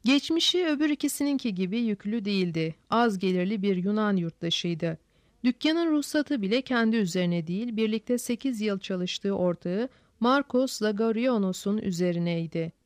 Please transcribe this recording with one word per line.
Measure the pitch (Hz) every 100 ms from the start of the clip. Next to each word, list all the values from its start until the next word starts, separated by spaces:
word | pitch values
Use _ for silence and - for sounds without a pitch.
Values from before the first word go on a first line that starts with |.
Geçmişi | 220 277 - 330 - 349 339
öbür | 285 302
ikisininki | 294 285 - 285 277 240 185
gibi | 185 220
yüklü | 233 202 202 233 202
değildi. | 202 180 165 160 - _
Az | 226 233 190
gelirli | 190 185 180 214
bir | 202 185
Yunan | 190 214 214 190
yurttaşıydı. | 170 - 170 - 180 165 170 160 _ _ _ _
Dükkanın | 247 - 302 330 339
ruhsatı | 302 277 302 294 285
bile | 190 240
kendi | 262 247 226 226
üzerine | 190 180 175 175 160
değil, | 185 240 214
birlikte | 220 220 - 247
sekiz | - 233 269 226
yıl | 214 196
çalıştığı | - 185 180 - 202
ortağı | 196 180 165 180 190 254 _ _ _
Marcos | 233 277 269 247 262
Zagarionos'un | - 214 208 226 220 254 233 190 180 196 214
üzerineydi. | 202 170 180 170 170 170 165 165 165 _